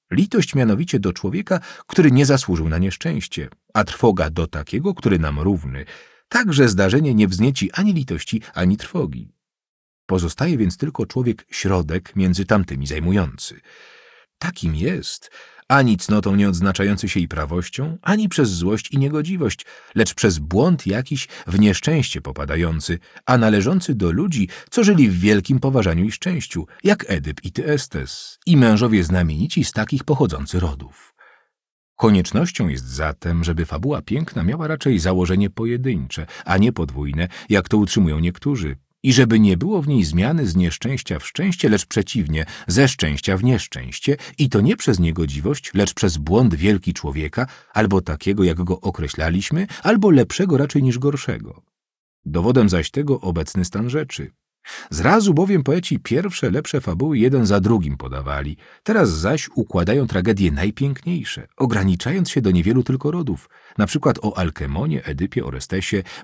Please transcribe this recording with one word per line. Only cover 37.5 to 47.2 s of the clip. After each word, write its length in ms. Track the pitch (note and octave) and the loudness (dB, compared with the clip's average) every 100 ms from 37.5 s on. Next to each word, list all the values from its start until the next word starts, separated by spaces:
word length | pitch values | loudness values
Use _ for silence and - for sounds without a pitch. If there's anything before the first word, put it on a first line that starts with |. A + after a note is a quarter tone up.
| G2+ - | 0 2
to 80 | G#2+ | 2
utrzymują 420 | G2+ A2+ F2 D2+ | 2 2 2 2
niektórzy, 560 | E2+ F2 C#3+ C3+ D2+ C2+ _ _ | -2 -2 -4 -4 -4 -8 _ _
i 100 | C3+ | 2
żeby 260 | B2 A#2+ A2+ | 4 6 6
nie 180 | G#2 F2 | 6 4
było 240 | F3 G#3 | 0 -2
w 60 | D3 | 0
niej 160 | C3+ | 0
zmiany 440 | E2 E2 A2 E3 A2+ | 2 2 0 0 0
z 80 | E2+ | 2
nieszczęścia 640 | E2+ - A#2+ C3+ - E2 | 0 -2 -4 -6 -6 -8
w 80 | - | -6
szczęście, 420 | - F#3+ F3 B2 | -4 -2 0 2
lecz 160 | G#2 - | 2 0
przeciwnie, 600 | A2 F#2+ A2+ D2+ D#2 D#2 - - | -4 -2 -2 -2 -2 -4 -10 -2
ze 200 | F2+ C3+ | 2 2
szczęścia 500 | - D#2 C#2+ - F#2+ | 2 -4 -2 -2 0
w 60 | |
nieszczęście, 760 | A#2+ A#2 - C2 B1 - - C#3+ - - | 2 0 -4 -12 -12 -6 -4 -4 -6 -4
i 120 | C#3 | 0
to 120 | G#2 | 2
nie 160 | A2+ A3+ | 2 2
przez 220 | - F#2+ | 0 2
niegodziwość, 720 | E2+ E2 D#2 C#2+ F2+ D3 - | 2 0 -4 -4 -4 -4 -4
lecz 200 | G2 G2 | -2 -2
przez 240 | - G2+ D#2 | 0 -2 -2
błąd 380 | D2 G2+ B2 D#2 | 2 4 4 4
wielki 380 | F#2+ G2 F2+ | 2 2 0
człowieka, 540 | E2+ D2 D2 | -6 -6 -6